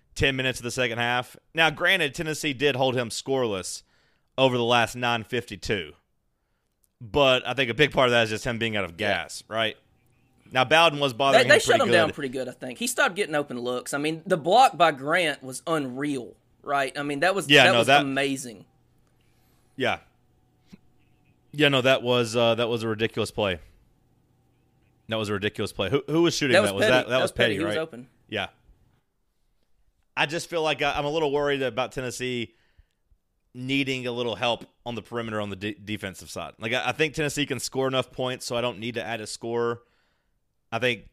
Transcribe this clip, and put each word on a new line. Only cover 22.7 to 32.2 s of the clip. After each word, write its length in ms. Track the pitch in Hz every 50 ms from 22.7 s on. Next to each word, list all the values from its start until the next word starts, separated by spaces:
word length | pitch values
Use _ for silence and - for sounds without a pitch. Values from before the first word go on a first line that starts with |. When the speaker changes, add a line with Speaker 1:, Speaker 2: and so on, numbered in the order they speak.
| 120 113 113
Speaker 1:
a 60 | 113
ridiculous 420 | 110 104 113 110 - 117 107 -
play. 280 | - 117 107 98 90 80 - - _ _ _ _ _ _ _ _ _ _ _ _ _ _ _ _ _ _ _ _ _ _ _ _ _ _ _ -
That 80 | 110
was 140 | 113 107 101
a 40 | 107
ridiculous 380 | 98 101 107 - - 104 92
play. 180 | - - 101 90
Who, 140 | 117 143 -
who 180 | - 151 165 170
was 120 | 165 -
shooting 200 | - 151 131 123
Speaker 2:
That 80 | 190 208
Speaker 1:
that? 100 | 101 98
Speaker 2:
was 80 | 101
Speaker 1:
Was 0 |
Speaker 2:
Petty. 100 | 107 117
Speaker 1:
that, 120 | 127 127 -
that 60 | 110
Speaker 2:
That 40 | 123
Speaker 1:
was 60 | 131 120
Speaker 2:
was 80 | 113
Petty. 220 | - - 120 117 104
Speaker 1:
Petty, 60 | -
Speaker 2:
He 60 | -
was 100 | 104 107 160
Speaker 1:
right? 40 |
Speaker 2:
open. 260 | 160 170 - 117 131 - _ _ _ _
Speaker 1:
Yeah. 200 | 107 101 92 - _ _ _ _ _ _ _ _ _ _ _ _ _ _ _ _ _ _ _ _ _ _ _ _ _ _ _ _ _ _ _ _ _ 131
I 80 | 151
just 240 | 143 156 170 - -
feel 140 | 170 165 156
like 180 | 156 147 135
I, 160 | 147 143 - 147
I'm 80 | 147
a 40 | 143
little 220 | 151 165 156 143
worried 300 | 135 147 143 143 139 131
about 320 | 135 123 110 123 127 107 -
Tennessee 600 | 139 127 123 110 -